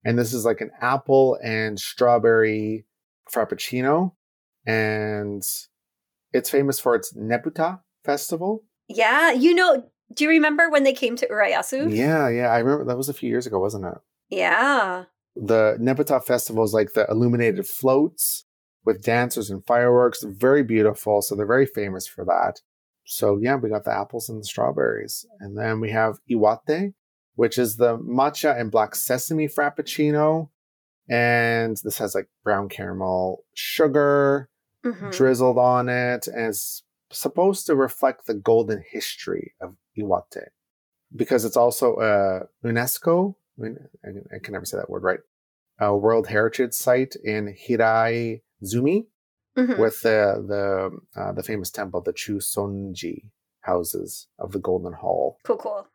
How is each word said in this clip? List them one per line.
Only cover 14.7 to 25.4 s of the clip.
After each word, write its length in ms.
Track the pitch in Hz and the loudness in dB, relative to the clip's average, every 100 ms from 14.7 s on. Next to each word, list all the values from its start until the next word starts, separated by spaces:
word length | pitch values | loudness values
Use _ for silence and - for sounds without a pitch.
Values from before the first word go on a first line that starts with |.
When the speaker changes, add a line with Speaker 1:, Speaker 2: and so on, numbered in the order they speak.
| 269 196 180 180 _ _ - | 2 0 -4 -10 _ _ -10
Speaker 1:
The 400 | 104 113 107 110 | 2 4 4 2
Nebuta 440 | 120 131 147 131 | 0 0 2 0
festival 400 | - 123 - 110 | 2 -2 0 0
is, 80 | 107 | 2
like, 220 | 107 104 | 2 2
the 120 | - 104 | 0 0
illuminated 560 | 107 120 120 117 95 95 | 2 2 4 2 0 -6
floats 800 | - 131 131 160 - - - _ _ _ _ 110 | -2 2 4 2 -2 -6 -6 _ _ _ _ -2
with 160 | 104 | -2
dancers 480 | 120 117 123 - 101 | 0 0 0 -4 -6
and 140 | 95 - | -8 0
fireworks. 560 | 120 123 123 123 - | 2 6 4 4 0
Very 400 | 110 98 127 143 | -12 0 4 4
beautiful, 580 | 120 113 107 104 107 104 | 4 4 4 2 0 0
so 140 | - | 2
they're 120 | 101 104 | 0 4
very 200 | 123 135 | 4 2
famous 400 | - 101 92 - | 0 -6 -6 -10
for 180 | - | -8
that. 360 | 90 87 87 - _ _ _ _ | 0 2 0 -4 _ _ _ _
So, 340 | - - 110 101 | -12 -2 0 2
yeah, 160 | 120 135 | 0 -2
we 120 | 117 | -2
got 160 | 107 | -4
the 80 | 110 | -2
apples 360 | 101 104 117 110 | -4 -4 -8 -10
and 100 | 110 | -10
the 40 | |
strawberries. 840 | 107 - 113 - 60 55 - - - _ | -10 -2 -2 0 -2 -2 -8 -12 -14 _